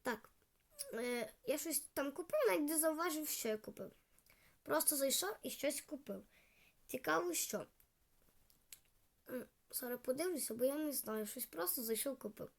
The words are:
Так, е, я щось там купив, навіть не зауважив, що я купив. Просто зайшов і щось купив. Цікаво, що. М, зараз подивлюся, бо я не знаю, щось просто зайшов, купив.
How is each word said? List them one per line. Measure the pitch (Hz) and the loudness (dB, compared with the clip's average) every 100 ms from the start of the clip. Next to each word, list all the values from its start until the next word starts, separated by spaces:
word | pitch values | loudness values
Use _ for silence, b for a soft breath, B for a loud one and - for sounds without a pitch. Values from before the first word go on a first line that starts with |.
Так, | - 226 - _ _ _ _ 605 554 | -4 -6 -8 _ _ _ _ -12 -8
е, | - 247 240 - - | -4 -2 0 -4 -6
я | - 294 | -2 -2
щось | 330 294 | 0 -2
там | - - 277 | -2 -2 -2
купив, | 285 330 605 480 | -4 -2 4 6
навіть | 359 294 | 6 4
не | 320 | 4
зауважив, | 320 311 349 311 302 | 4 4 0 0 -2
що | - 226 | -2 -2
я | 214 | -2
купив. | - - 190 - _ _ _ b b b | -6 -10 -12 -12 _ _ _ b b b
Просто | - 302 311 294 | 0 4 4 4
зайшов | 277 - 370 - | 2 2 2 -2
і | 277 | -6
щось | - 277 285 | 0 0 0
купив. | - 277 - 196 - b b b b b - | -6 -10 -8 -10 -10 b b b b b -8
Цікаво, | 254 - 320 349 | -4 2 2 2
що. | 311 - 196 - _ _ _ _ _ _ _ _ _ _ - _ _ _ _ - | 0 -2 -4 -6 _ _ _ _ _ _ _ _ _ _ -20 _ _ _ _ -8
М, | 254 - _ _ | -8 -8 _ _
зараз | - 247 247 | -6 -4 -4
подивлюся, | 254 262 359 311 - | 0 2 2 0 -2
бо | 226 262 | 0 2
я | 294 | 2
не | 302 | 0
знаю, | 254 - 214 214 | 0 -2 -2 -2
щось | 247 - | -4 -6
просто | 320 349 - | -2 -2 0
зайшов, | 226 220 277 262 | 0 0 0 -2
купив. | 214 - - | -8 -8 -12